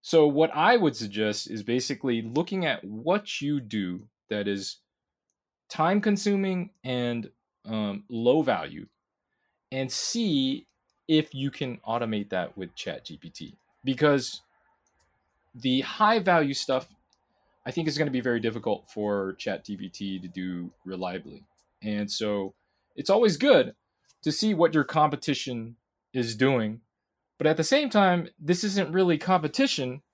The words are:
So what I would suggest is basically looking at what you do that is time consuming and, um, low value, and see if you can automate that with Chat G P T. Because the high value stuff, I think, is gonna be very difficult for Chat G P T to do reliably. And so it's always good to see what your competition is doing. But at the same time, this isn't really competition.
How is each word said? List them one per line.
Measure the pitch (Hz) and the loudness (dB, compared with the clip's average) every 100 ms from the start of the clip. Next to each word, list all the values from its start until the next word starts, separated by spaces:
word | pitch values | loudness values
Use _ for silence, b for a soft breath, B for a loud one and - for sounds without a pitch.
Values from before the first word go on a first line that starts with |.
So | - 165 151 | 4 6 6
what | 143 156 | 4 2
I | 147 175 240 | 4 4 6
would | 170 120 | 4 0
suggest | 110 104 107 104 - | -6 -2 -2 -2 -6
is | 110 | -10
basically | 101 123 123 135 135 117 | -2 -2 -2 -4 -2 -2
looking | 113 127 175 190 165 | 0 -2 -2 -2 -2
at | 113 | -2
what | 95 107 151 202 208 - | -6 -8 0 0 -2 -6
you | 143 147 | -2 -4
do | 113 107 95 90 107 _ _ | -2 -4 -4 -6 -12 _ _
that | 104 101 | -4 -2
is | 98 95 - _ _ _ _ _ _ _ _ _ | -4 -6 -14 _ _ _ _ _ _ _ _ _
time | - 160 208 | -2 2 2
consuming | 208 202 208 196 190 180 175 _ | 2 0 0 0 0 -4 -6 _
and, | 131 127 123 117 104 _ _ _ | -6 -4 -2 -4 -8 _ _ _
um, | 104 110 104 101 - | -8 -4 -4 -6 -8
low | 117 120 147 | -2 2 2
value, | 135 98 78 76 - _ _ _ _ _ _ _ _ | 2 -2 -4 -12 -16 _ _ _ _ _ _ _ _
and | 131 131 | -6 -6
see | - - 233 220 143 131 135 - _ _ _ - | -6 -4 -2 0 2 0 -4 -10 _ _ _ 2
if | 156 151 | 2 2
you | 135 135 | -6 -6
can | - 135 117 - | -4 -8 -8 -4
automate | 117 113 107 101 | -4 -2 -2 -2
that | 92 85 - | -4 -4 -8
with | 90 - | -12 -10
Chat | - 73 - | -10 -10 -14
G | 80 | -18
P | 82 | -18
T. | - 73 - _ _ | -16 -18 -18 _ _
Because | 131 131 151 143 123 - _ _ _ _ _ _ _ _ _ _ _ 123 | -6 2 4 4 0 -10 _ _ _ _ _ _ _ _ _ _ _ -6
the | 127 131 | 0 0
high | 131 - 214 226 | 0 2 4 4
value | 185 175 143 | 4 4 4
stuff, | 135 - 131 - _ _ _ _ _ _ _ 127 | -2 -2 -2 -2 _ _ _ _ _ _ _ -8
I | |
think, | 147 156 | -2 -2
is | 143 | 0
gonna | 147 | 0
be | 127 | 0
very | 123 117 | 0 0
difficult | 113 113 120 101 _ | -2 -4 -4 -4 _
for | - 104 101 95 95 | -6 -2 -2 -4 -6
Chat | - 95 | -6 -6
G | - 98 | -8 -12
P | 98 | -10
T | - 98 95 | -8 -8 -6
to | 90 | -8
do | 92 92 90 87 _ | -8 -8 -8 -10 _
reliably. | 92 92 92 92 76 69 _ _ _ _ | -12 -8 -6 -6 -10 -20 _ _ _ _
And | 107 104 104 | -6 -4 -4
so | - 110 104 95 _ _ _ _ - | -4 -2 -2 -4 _ _ _ _ -10
it's | 143 | 2
always | 202 226 151 | 4 4 4
good | 285 196 - - _ _ _ _ | 6 6 6 -4 _ _ _ _
to | - | -4
see | 147 220 | 0 0
what | 180 170 | 4 4
your | 156 | 4
competition | 139 156 151 139 - 139 - 120 113 120 _ _ _ | 2 2 2 0 -4 -4 -4 -8 -8 -14 _ _ _
is | 127 117 110 | -2 -2 2
doing. | 131 131 107 113 _ _ _ _ _ _ | 4 4 0 -4 _ _ _ _ _ _
But | 151 | 2
at | 156 | 2
the | |
same | 160 277 285 | 4 2 4
time, | 208 196 175 165 _ | 4 6 4 0 _
this | 147 175 214 | -2 0 0
isn't | 196 156 | 0 0
really | 175 185 160 | 2 4 2
competition. | 180 185 151 - 269 - 127 127 _ | 2 2 2 0 0 0 -4 -8 _